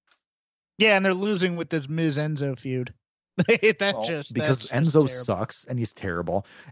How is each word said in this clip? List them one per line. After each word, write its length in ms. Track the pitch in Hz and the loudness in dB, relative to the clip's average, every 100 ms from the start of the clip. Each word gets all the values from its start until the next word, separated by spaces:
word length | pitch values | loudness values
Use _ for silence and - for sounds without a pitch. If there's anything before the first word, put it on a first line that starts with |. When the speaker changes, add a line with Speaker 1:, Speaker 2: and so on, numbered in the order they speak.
| _ _ _ _ _ _ _ - | _ _ _ _ _ _ _ 2
Speaker 1:
Yeah, 180 | 214 196 | 4 4
and 100 | 190 | 4
they're 80 | |
losing 440 | 185 208 196 185 170 | 0 0 0 0 -2
with 120 | 156 | -4
this 200 | 160 135 | -4 -2
Miz 280 | 160 165 143 | -2 0 0
Enzo 400 | 151 147 139 127 | -2 -2 -4 -4
feud. 360 | 139 127 127 - | -6 -6 -6 -12
<laughs> 480 | _ _ _ - 175 | _ _ _ 0 2
That 480 | 226 220 - 202 196 | 4 4 2 0 -2
Speaker 2:
Well, 80 | 214 | -4
Speaker 1:
just, 280 | 156 - | -6 -6
Speaker 2:
because 340 | 113 151 131 - | -2 0 0 -2
Speaker 1:
that's 0 | |
just 40 | |
Speaker 2:
Enzo 340 | 123 165 151 139 | 0 4 4 4
Speaker 1:
terrible. 160 | 127 120 | 0 -4
Speaker 2:
sucks 380 | 92 110 - - | -4 -4 -10 -8
and 140 | 127 | -6
he's 140 | 113 | -6
terrible. 520 | - 98 85 85 92 - - - | -6 -4 -4 -2 -4 -4 -16 -4